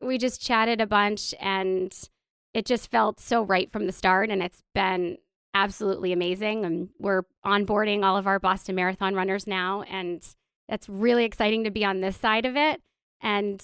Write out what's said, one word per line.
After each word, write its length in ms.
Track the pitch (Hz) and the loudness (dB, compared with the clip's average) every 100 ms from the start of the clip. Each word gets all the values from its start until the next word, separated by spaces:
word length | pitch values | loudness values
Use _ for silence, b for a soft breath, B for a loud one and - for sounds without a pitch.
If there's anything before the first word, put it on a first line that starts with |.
we 160 | 254 254 | -4 0
just 220 | 247 - | 0 -2
chatted 380 | - 226 226 226 | 0 2 2 2
a 40 | 214 | 2
bunch 460 | 208 208 208 - - | 4 2 0 -6 -4
and 520 | 196 190 190 185 185 - - _ _ _ _ | -2 0 0 0 -2 -4 -6 _ _ _ _
it 120 | 233 - | -6 0
just 260 | 240 - | -2 2
felt 280 | 233 214 - | 2 2 0
so 220 | - 233 | 0 0
right 300 | 208 185 - | 2 0 0
from 160 | 214 196 | -2 -4
the 40 | |
start. 380 | - 190 185 214 | 0 2 4 2
And 140 | 190 | 0
it's 180 | 175 - _ 196 | -4 -8 _ -2
been 420 | 190 185 175 - _ _ _ 196 | 0 0 -4 -6 _ _ _ 0
absolutely 560 | 202 - 202 190 180 | 2 0 -2 0 0
amazing. 500 | 180 175 185 214 220 185 | 0 0 -2 -2 -2 -2
And 240 | 175 180 - | -4 -6 -6
we're 240 | 202 190 180 _ - | 0 0 -2 _ 0
onboarding 580 | 202 202 208 214 208 | 2 2 2 2 2
all 140 | 196 196 | 2 2
of 100 | 196 | 2
our 120 | 196 | 2
Boston 360 | 190 190 - 185 | 2 0 -2 0
Marathon 400 | 180 190 190 190 | 0 0 -2 0
runners 320 | 190 196 214 | 0 -2 -2
now. 340 | 190 185 202 | -2 -2 -4
And 380 | - 190 175 170 - - _ _ - | -6 -8 -6 -8 -10 -14 _ _ -8
that's 180 | 208 - | -8 -6
really 380 | 196 233 240 226 | 0 2 4 2
exciting 380 | - 214 220 | 0 0 2
to 80 | 220 | -2
be 120 | 208 202 | 0 0
on 160 | 190 | 0
this 160 | 190 190 | -2 0
side 280 | 220 220 254 | 2 2 2
of 100 | 262 | 2
it 260 | 302 - _ _ _ _ | 2 0 _ _ _ _
and 420 | 226 202 208 196 | -2 0 -2 -4